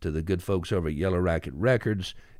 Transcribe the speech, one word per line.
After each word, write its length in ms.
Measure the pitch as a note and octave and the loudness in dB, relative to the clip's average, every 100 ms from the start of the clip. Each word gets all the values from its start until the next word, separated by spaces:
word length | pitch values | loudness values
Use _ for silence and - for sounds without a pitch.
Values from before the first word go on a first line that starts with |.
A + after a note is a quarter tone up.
to 100 | E2 | -4
the 120 | D#2 | -2
good 200 | E2 F2+ | 0 -2
folks 300 | - F#2+ E2 | 0 -2 0
over 160 | G2 D#2+ | 0 0
at 60 | |
Yellow 240 | D2+ F#2+ F2 | 0 0 2
Racket 360 | F2+ E2 D2 | 2 0 -2
Records, 600 | C2+ A#2 B2 A2+ G2+ F#2 - - - | 0 2 4 2 -2 -4 -10 -18 -14